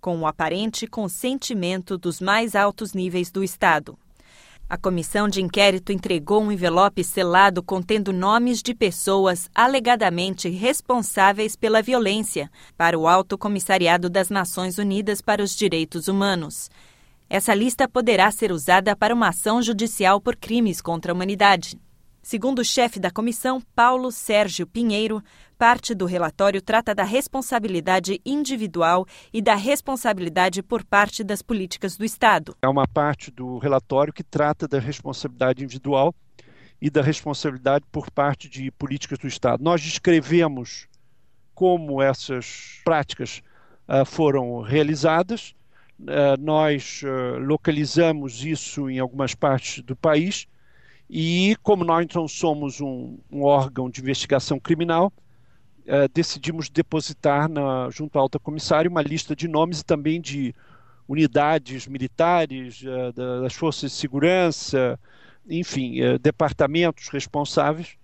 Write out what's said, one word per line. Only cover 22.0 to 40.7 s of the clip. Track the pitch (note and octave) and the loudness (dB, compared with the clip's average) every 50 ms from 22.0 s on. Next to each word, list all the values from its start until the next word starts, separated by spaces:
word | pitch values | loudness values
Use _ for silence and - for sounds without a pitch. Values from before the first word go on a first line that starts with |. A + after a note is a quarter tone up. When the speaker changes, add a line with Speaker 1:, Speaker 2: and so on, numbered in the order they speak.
| _ - _ _ | _ -20 _ _
Speaker 1:
Segundo | _ - - A3 G3 B3+ C#4 B3 | _ -6 -6 -2 0 0 0 0
o | A#3+ | 0
chefe | - - - A#3+ A#3+ - G3 | 0 2 2 2 2 0 -2
da | F3+ F3+ | -4 -4
comissão, | F3 - A3 A#3+ A3+ - - B3+ C4 C4 - _ _ | -2 -2 -2 -2 -4 -2 -2 -2 -2 -2 -6 _ _
Paulo | - A#3 B3 B3+ B3+ B3+ B3+ | 4 4 4 4 2 -2 -4
Sérgio | A#3+ - - - A3 G#3 G#3 F#3+ E3+ - F3 | -6 -6 -4 2 2 2 2 2 0 -6 -6
Pinheiro, | F3 _ A3+ A#3+ A3+ G#3 G#3 A3 A3 A3 G#3+ G#3 _ _ - - _ _ _ | -6 _ -2 0 0 2 0 0 -2 -4 -6 -8 _ _ -20 -20 _ _ _
parte | A#3+ A#3 B3 A#3+ - - A#3 | 4 4 4 4 0 -6 -4
do | F#3 F#3 | -2 -2
relatório | F3 F3+ F3+ E3+ D#3 D#3 - G3 G3+ F#3+ G3 | -2 0 0 -2 -2 0 2 2 2 2 0
trata | F#3 - A3 A3+ A3+ - G#3 | -2 2 0 2 2 0 -2
da | G3+ F#3+ | -2 -2
responsabilidade | G3+ G#3+ C4 C#4 - - C4+ B3+ - C4 A#3+ G#3 A3 F#3 E3+ D#3 F#3 F#3 F#3+ F3 F3+ G3 - _ | 0 0 -2 -2 -2 -6 -8 -6 -2 -4 -2 -2 -2 -4 -2 0 2 0 0 0 -2 -6 -6 _
individual | - C#4 D4 D4+ B3+ C4+ A#3 G#3+ G3+ D#3+ E3+ E3 E3 F3 F#3 F#3 F#3 - - - _ | -4 -4 -4 -2 -4 -4 -4 -6 -6 -2 0 2 2 2 2 0 -4 -12 -20 -20 _
e | - A3+ | -6 -2
da | G3+ A#3 G#3+ | 0 2 2
responsabilidade | G3+ G3 B3+ C#4+ C#4+ - - C4+ B3 - A#3+ G#3+ F#3+ F3+ E3+ D#3 F3+ F3+ F#3+ F3 G3 | 2 2 0 -2 -2 -2 -6 -8 -4 -2 -2 -2 -2 -4 -4 0 0 0 0 0 -4
por | F#3+ _ A#3+ A3+ - | -6 _ -4 -6 -4
parte | _ - G3+ G#3 G3+ - - | _ 2 2 2 2 0 -8
das | A3 G3 G#3 G3+ | -6 -6 -6 -8
políticas | - - A#3+ G#3 F#3+ F3+ - - - F#3+ F3+ - | -4 -4 -4 -4 -4 -6 -8 -8 -8 -8 -6 -4
do | G#3 | -6
Estado. | A3+ - - - A3 G3+ E3 D3+ - - _ | -6 -4 2 4 4 4 4 0 -4 -8 _
Speaker 2:
É | - C3 | 0 0
uma | C3+ C#3 C3+ C3 | 2 2 0 0
parte | - D#3 D3 D3+ C#3+ - - - | 0 0 0 0 -2 -4 -8 -20
do | B2+ - B2+ B2+ B2+ A#2+ | -14 -12 -10 -8 -8 -4
relatório | A#2+ C#3 C#3 C3+ - _ C#3 C3+ C#3+ D3+ | -2 0 0 0 0 _ 0 0 0 0
que | - - F3 | -2 -12 -14
trata | _ - D3+ D3 D3 D3+ _ - | _ -2 0 0 0 0 _ -4
da | C#3+ C3+ C#3 | -2 -2 -2
responsabilidade | A2+ D3 C#3+ - - D3 C3+ - - C#3 B2 B2 C3 C3 B2+ B2+ | -2 -4 -10 -10 -10 -12 -12 -8 -10 -12 -4 -2 0 0 0 -2
individual | C#3 C3 B2 C3+ - C#3 C#3 C3+ C3+ C3 - _ _ - _ - - - - - - - _ _ | -4 -10 -10 -8 -4 0 2 2 2 2 0 _ _ -20 _ -20 -20 -20 -20 -20 -20 -20 _ _
e | - D3 | -4 0
da | C#3+ D3+ | 0 2
responsabilidade | C#3 D3+ D3+ - - D3+ C#3+ - - D#3 C3 B2+ B2+ C3+ C#3 C#3+ C#3+ _ | 2 2 0 -2 -4 -8 -8 -4 -6 -6 -6 -2 0 2 2 2 0 _
por | - D#3 C#3 - | -10 -10 -10 -6
parte | - - C#3 C#3+ C#3 - - C#3+ | -2 0 0 0 0 -4 -10 -18
de | - C3+ C3 C3 | -12 -10 -10 -10
políticas | - _ C#3+ C3+ C3+ C#3+ - - D3+ C3 | -8 _ -8 -6 -6 -8 -8 -10 -10 -8
do | - C3+ | -8 -10
Estado. | - - - B2 A#2+ A#2+ | -10 -2 0 0 0 2
Nós | C3+ E3 F3 E3+ | 2 0 0 0
descrevemos | D3 D#3+ - - _ F3+ E3+ D#3+ C3+ C3 D#3+ F3 E3+ D#3 C#3+ B2+ A#2+ - | 0 -4 -8 -2 _ 4 4 4 2 2 2 2 2 2 0 -6 -10 -10